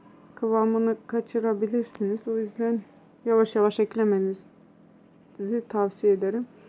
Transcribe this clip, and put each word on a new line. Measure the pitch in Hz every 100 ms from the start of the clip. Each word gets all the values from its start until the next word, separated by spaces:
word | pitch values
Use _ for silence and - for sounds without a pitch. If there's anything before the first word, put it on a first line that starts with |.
| - - -
kıvamını | - 226 220 220 226 226 214 -
kaçırabilirsiniz. | 233 233 233 226 208 208 240 226 - 196 220 -
O | 226
yüzden | 214 208 233 233 196 - - -
yavaş | 233 226 220 220
yavaş | 208 208
eklemenizi | 214 226 214 196 190 190 - - - - - - - - - - 196 233 226
tavsiye | 214 202 190 208
ederim. | 196 190 226 247 -